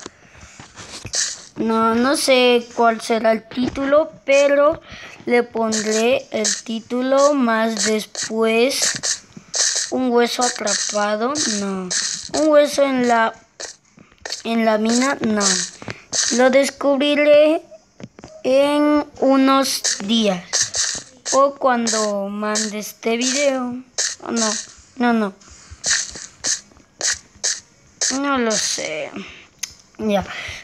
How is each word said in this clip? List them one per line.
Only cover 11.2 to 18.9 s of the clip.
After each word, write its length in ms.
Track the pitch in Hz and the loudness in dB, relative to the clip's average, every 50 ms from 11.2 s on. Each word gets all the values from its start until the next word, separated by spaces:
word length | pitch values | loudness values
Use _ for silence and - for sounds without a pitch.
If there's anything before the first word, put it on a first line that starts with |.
| 226 262 294 302 - 240 214 202 | -2 -2 -2 -2 -2 -2 -2 -4
no. 300 | 202 196 190 190 185 180 - - - - - - - - - | -4 -4 -6 -6 -6 -6 -4 -4 -4 -4 -6 -8 -10 -6 -2
Un 140 | 277 302 311 | 0 2 4
hueso 360 | 302 294 294 285 294 285 277 | 6 6 4 4 2 0 0
en 240 | 269 262 254 247 240 | 2 2 0 2 2
la, 240 | 233 226 226 - - - - _ _ - - - - _ _ _ _ - - _ _ _ - - - - - | 2 2 2 0 -2 -8 -20 _ _ -16 -16 -16 -18 _ _ _ _ -20 -20 _ _ _ -12 -12 -10 -8 -4
en 200 | 220 226 233 220 | -2 0 2 2
la 140 | 220 214 214 | 2 2 2
mina, 400 | 220 226 233 247 254 277 285 - | 2 2 2 2 2 0 0 -2
no. 240 | - 220 214 208 202 196 190 180 180 - - - - - - - - - - - - - 247 | -2 0 0 0 0 0 0 -2 -4 -8 -10 -14 -14 -14 -14 -14 -14 -8 -4 -4 -2 0 2
Lo 120 | 233 254 262 | 4 4 4
descubriré 1120 | 262 277 277 254 - - - 285 285 254 294 294 294 294 294 302 294 294 302 302 320 339 339 - - - _ _ _ - - - _ - - - 622 622 - | 6 4 2 2 -2 -2 0 2 2 2 2 2 2 4 4 6 6 6 6 6 4 0 -2 -8 -20 -20 _ _ _ -20 -20 -20 _ -20 -20 -20 -12 -6 0
en 600 | 254 262 277 285 285 294 294 294 294 | 2 4 4 4 4 4 2 4 4